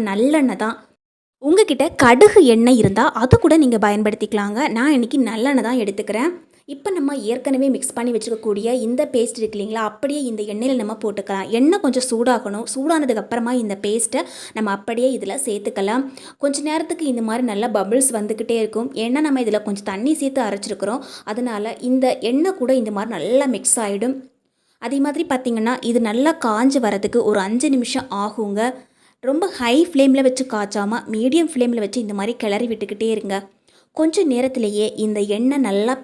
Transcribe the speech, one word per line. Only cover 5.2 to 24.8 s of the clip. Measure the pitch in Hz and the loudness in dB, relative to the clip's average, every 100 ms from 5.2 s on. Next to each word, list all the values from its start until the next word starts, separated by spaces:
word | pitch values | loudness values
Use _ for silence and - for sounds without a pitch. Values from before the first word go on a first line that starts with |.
நல்லெண்ணெய் | 226 214 254 269 220 | 0 0 0 0 0
தான் | 254 | 0
எடுத்துக்கிறேன். | 208 196 208 208 311 349 - _ - | -2 -4 -4 -2 -2 -4 -16 _ -16
இப்ப | 277 415 | -10 -6
நம்ம | 359 277 277 208 | -2 -2 -2 -4
ஏற்கனவே | 247 277 269 269 | -4 -2 0 0
மிக்ஸ் | 233 - - | 0 -4 -4
பண்ணி | 240 | -2
வச்சிருக்கக்கூடிய | 226 220 220 220 202 226 247 226 | -2 -4 -4 -2 -2 -2 -2 -2
இந்த | 254 302 | -2 0
பேஸ்ட் | 254 226 226 | 0 -2 -2
இருக்கு | 214 208 | -6 -6
இல்லைங்களா, | 202 220 214 | -6 -4 -6
அப்படியே | 214 277 294 | -4 -6 -4
இந்த | 254 220 | -4 -6
எண்ணெயில | 208 208 254 262 | -6 -4 -2 -2
நம்ம | 214 220 | -2 -4
போட்டுக்கலாம். | 220 202 196 196 190 | -6 -6 -6 -6 -2
எண்ணெய் | 226 285 403 | 2 4 4
கொஞ்சம் | 285 254 247 | 2 0 -2
சூடாகணும். | 226 240 233 220 208 233 | 0 2 2 0 -6 -6
சூடானதுக்கு | 262 285 330 277 220 | -4 0 0 2 -2
அப்புறமா | 196 233 233 254 | -2 -4 -2 -2
இந்த | 214 196 | -2 -4
பேஸ்ட்டை | 202 220 220 262 359 - - | -2 -2 -2 -4 -6 -12 -12
நம்ம | 220 214 | -6 -4
அப்படியே | 196 208 240 254 | -4 -4 0 0
இதுல | 240 196 233 - | 0 -6 -6 -4
சேர்த்துக்கலாம். | 208 202 208 196 240 269 - - - | -4 -6 -4 -2 -2 -4 -12 -20 -6
கொஞ்ச | 285 277 | -4 -2
நேரத்துக்கு | 294 311 320 339 302 | -4 -4 -4 -6 -4
இந்த | 240 220 | -4 -2
மாதிரி | 233 247 | -2 -2
நல்லா | 202 240 208 | -2 -2 -2
பபிள்ஸ் | 190 240 262 | 0 2 0
வந்துக்கிட்டே | 226 208 214 220 233 | -2 -4 -6 -2 -2
இருக்கும். | 214 220 254 214 | -2 -4 -6 -6
ஏன்னா | 226 262 311 | -2 0 0
நம்ம | 269 226 | 0 0
இதுல | 208 | -2
கொஞ்சம் | 208 202 214 | -2 -6 -6
தண்ணி | 196 254 | -4 -2
சேர்த்து | 311 269 269 | 0 -2 -2
அரைச்சிருக்கிறோம். | 214 202 208 196 190 262 - - | -2 -4 -8 -6 -4 -6 -8 -16
அதனால | - 214 247 214 214 - | -10 -6 -4 -4 -6 -6
இந்த | 247 262 254 - | -2 2 2 0
எண்ணெய் | 214 262 370 381 | 0 2 0 0
கூட | 240 | 0
இந்த | 262 214 202 | 2 0 -4
மாதிரி | 220 196 | -6 -6
நல்லா | 160 254 285 | 0 2 2
மிக்ஸ் | 208 - - 208 | 0 0 0 0
ஆயிடும். | 202 240 262 - _ _ _ _ _ | -2 -4 -6 -12 _ _ _ _ _